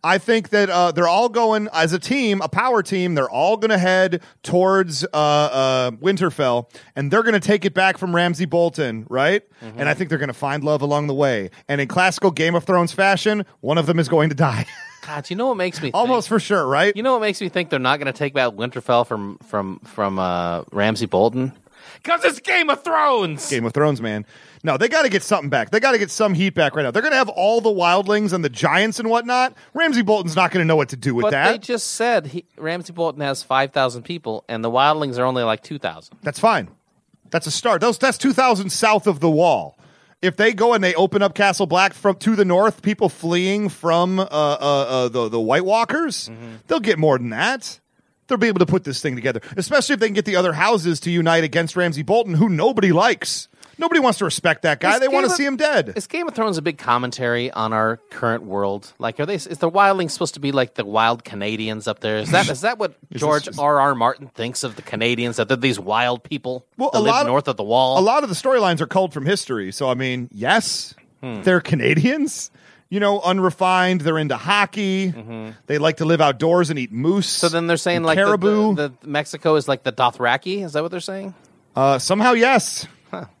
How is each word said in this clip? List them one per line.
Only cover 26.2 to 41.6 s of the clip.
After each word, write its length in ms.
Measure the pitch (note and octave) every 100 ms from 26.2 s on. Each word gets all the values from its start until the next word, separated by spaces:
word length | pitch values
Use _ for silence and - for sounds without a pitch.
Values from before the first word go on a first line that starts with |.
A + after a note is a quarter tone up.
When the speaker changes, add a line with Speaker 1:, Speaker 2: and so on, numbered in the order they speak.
| G#3+
Speaker 1:
heat 180 | F3 F#3+
back 220 | F3 D3 D3+
right 80 |
now. 80 | C3+
They're 100 | F3
gonna 140 | C#4 C4+
have 140 | A#3+
all 300 | - F#3+ A#3
the 80 | A3
wildlings 600 | G3+ F3 F3+ G3 G#3 G#3+
and 100 | F3+
the 60 | D3
giants 500 | A2+ D3+ E3 G#3+ A3
and 100 | A3+
whatnot. 440 | A#3 A#3 B3 B3+ - -
Ramsay 280 | C#4+ E4 B3
Bolton's 320 | G3+ G#3+ E3+ D#3
not 160 | F3+
gonna 140 | F#3 D#3+
know 100 | D#3+
what 140 | C3+
to 60 | C3
do 160 | C3+ A#2+
with 80 |
Speaker 2:
But 80 | G#3
Speaker 1:
that. 200 | C#3 E3+
Speaker 2:
they 60 | A#3
just 300 | - A#3+ - -
said 320 | A#3 A3+ D3
he, 180 | D#3+ - -
Ramsay 360 | D#3 F3 E3+
Bolton 280 | E3+ E3 C#3+
has 220 | C#3+ C3+
five 280 | - C3 C3+
thousand 320 | C#3+ C3 A#2+
people, 400 | A2+ E3+ - A2 -
and 160 | A2+
the 60 | A#2
wildlings 460 | A#2+ C#3+ D3+ C#3+ B2
are 60 | B2+
only, 180 | B2+
like, 180 | A#2 A2
two 140 | - D3
thousand. 380 | G2 D#2+ - -
Speaker 1:
That's 180 | D3 D3
fine. 300 | A3 G3+ G3 _ _ _ _ _ _
That's 160 | D#3+ D#3+
a 40 |
start. 300 | - A#3+ G#3
Those, 160 | A3+ A3+
that's 200 | C4 -
two 160 | C4+
thousand 360 | B3+ C4 G#3 G3
south 380 | - A3 G#3+ G#3+
of 120 | D#3
the 100 | E3
wall. 480 | D#3 F3 B2+ D2+ _ - _ _ _
If 140 | F#3 -
they 180 | A3
go 200 | G#3 A#3
and 100 | A#3
they 100 | F#3 E3
open 260 | F#3+ G3+
up 120 | G3
Castle 320 | - G3+ F#3